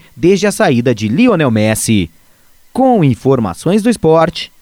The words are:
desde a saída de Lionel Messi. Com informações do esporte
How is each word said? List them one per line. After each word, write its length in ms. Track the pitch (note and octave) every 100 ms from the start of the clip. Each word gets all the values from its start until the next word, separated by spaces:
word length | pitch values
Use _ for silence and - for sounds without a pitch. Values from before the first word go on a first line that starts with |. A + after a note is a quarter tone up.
| - -
desde 320 | E3 F#3+ G3+
a 60 |
saída 420 | - G3 A#2+ B2 G#2+
de 140 | G#2+
Lionel 420 | C3 B3 F3+ C#3
Messi. 580 | G#2+ G#2+ A2 - G#2+ E2 _ _ _ _ _ _
Com 320 | - C4 A#3
informações 800 | C#3+ A2+ C3 C3 G#2 E2+ D3+ G#3
do 60 | G#3
esporte 640 | G#3+ D#3+ D#3+ E3 - - _